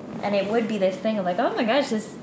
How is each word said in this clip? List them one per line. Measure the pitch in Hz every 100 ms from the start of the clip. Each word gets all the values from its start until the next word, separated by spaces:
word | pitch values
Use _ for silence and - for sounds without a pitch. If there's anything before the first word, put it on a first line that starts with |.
| - -
and | 202 202
it | 190
would | 233 220
be | 214
this | 190 190
thing | 220 214
of, |
like, | 180 180
"Oh | 302 440
my |
gosh, | 226 269 277
this, | 220 - -